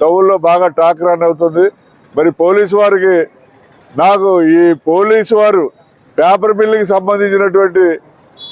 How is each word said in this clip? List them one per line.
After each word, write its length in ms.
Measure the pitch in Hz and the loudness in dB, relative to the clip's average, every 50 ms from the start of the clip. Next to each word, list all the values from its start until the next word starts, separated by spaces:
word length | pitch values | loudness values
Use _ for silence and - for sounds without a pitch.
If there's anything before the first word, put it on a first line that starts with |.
టౌన్లో 340 | 147 160 170 190 190 196 196 185 156 170 | -2 0 0 0 0 0 0 0 0 0
బాగా 200 | 170 180 185 175 139 160 | 0 0 0 -2 -2 0
టాక్ 240 | 165 170 170 156 170 180 | 0 0 0 -2 -2 -2
రన్ 200 | 175 165 170 170 | -2 0 -2 -2
అవుతుంది. 380 | 165 151 170 170 156 170 185 202 - _ _ _ _ _ _ _ _ 139 | -2 -2 -2 -2 0 0 0 -2 -2 _ _ _ _ _ _ _ _ -2
మరి 140 | 156 170 - - 165 | -2 -2 -2 0 -2
పోలీసు 320 | 175 190 202 208 180 190 202 | 0 0 0 0 0 0 0
వారికి, 360 | 208 202 196 190 185 190 185 170 156 - - _ _ _ _ _ _ _ _ _ _ _ | 0 0 0 0 0 0 0 0 -2 -4 -8 _ _ _ _ _ _ _ _ _ _ _
నాకు 400 | - 135 165 190 202 202 190 196 185 175 165 160 165 170 | -6 -2 0 0 0 0 0 0 0 2 2 2 2 2
ఈ 40 | 170 170 165 143 - 156 | 2 2 0 -2 -2 -2
పోలీసు 460 | 160 185 202 214 220 220 208 - 233 214 | -2 0 0 0 0 0 0 0 0 0
వారు 240 | 214 208 196 185 156 123 - _ _ _ _ _ _ _ _ - | 2 2 0 0 -2 -4 -8 _ _ _ _ _ _ _ _ -2
పేపర్ 400 | 156 180 196 202 190 214 214 202 | 0 0 0 0 0 -2 0 0
మిల్లుకి 260 | 214 214 220 214 208 175 202 | 0 0 0 -2 -2 -2 -2
సంబంధించినటువంటి 920 | 196 185 190 202 202 202 202 196 196 202 196 175 196 196 185 175 190 185 175 160 - - _ _ _ _ _ _ _ - - | -2 -2 -2 -2 -2 -2 -2 0 0 0 0 2 2 0 2 2 0 0 0 0 -4 -8 _ _ _ _ _ _ _ -20 -20